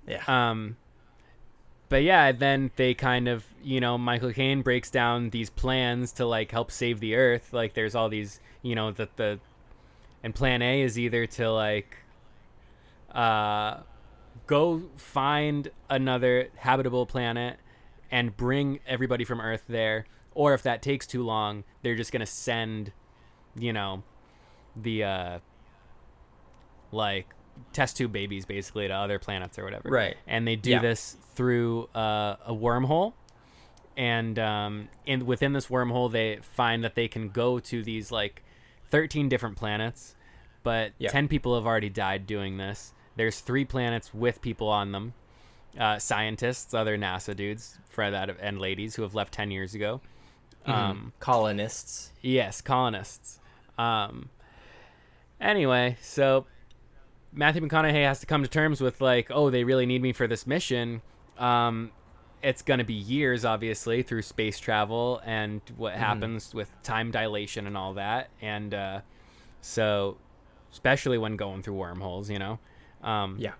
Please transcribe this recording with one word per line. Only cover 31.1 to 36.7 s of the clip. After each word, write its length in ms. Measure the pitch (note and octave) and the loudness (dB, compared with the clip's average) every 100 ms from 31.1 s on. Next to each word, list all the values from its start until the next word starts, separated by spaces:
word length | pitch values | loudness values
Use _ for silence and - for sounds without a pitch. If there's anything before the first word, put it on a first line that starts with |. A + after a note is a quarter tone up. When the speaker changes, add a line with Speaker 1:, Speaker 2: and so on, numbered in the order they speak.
| - - | -14 -18
Speaker 2:
through, 540 | - B2 B2 A#2 A#2 A#2 | -2 2 2 2 -2 -4
uh, 420 | A2+ A2 G#2+ G#2 G2 - | -4 0 0 -2 -4 -6
a 60 | |
wormhole, 600 | A2+ A#2 A#2+ A#2+ D#3 G3+ - - - - - - - - - | -2 2 2 2 2 2 -4 -20 -20 -20 -20 -20 -20 -16 -4
and, 420 | B2 A#2 A2+ A2 | 0 0 -2 -2
um, 500 | A2 G#2 G#2 G#2 G#2 - - | 0 0 -4 -6 -12 -14 -4
in, 200 | C3 B2 | -2 0
within 260 | B2 C#3 | 0 2
this 140 | C#3 - | 0 -2
wormhole, 420 | B2+ B2 A#2+ B2 | -2 0 2 2
they 280 | A2+ A2+ G#2+ | 2 0 -2
find 400 | - - A#2+ | -10 0 0